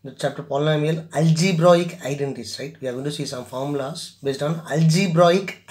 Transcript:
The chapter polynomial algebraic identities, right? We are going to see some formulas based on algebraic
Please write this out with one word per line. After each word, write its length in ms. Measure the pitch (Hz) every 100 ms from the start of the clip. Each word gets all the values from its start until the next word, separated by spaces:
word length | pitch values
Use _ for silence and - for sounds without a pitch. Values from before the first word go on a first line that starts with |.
The 80 | 139
chapter 320 | - 139 139
polynomial 680 | - 139 151 151 151 165 -
algebraic 840 | 151 165 160 190 165 175 175 175 -
identities, 540 | 131 139 139 120 110 -
right? 160 | 139 160
We 80 | 131
are 40 |
going 140 | 123
to 60 | 143
see 140 | 160
some 180 | 160 127
formulas 720 | 120 127 143 143 135 175 - _
based 220 | 139 131
on 180 | 147 165 -
algebraic 920 | 156 160 165 196 165 175 185 190 - -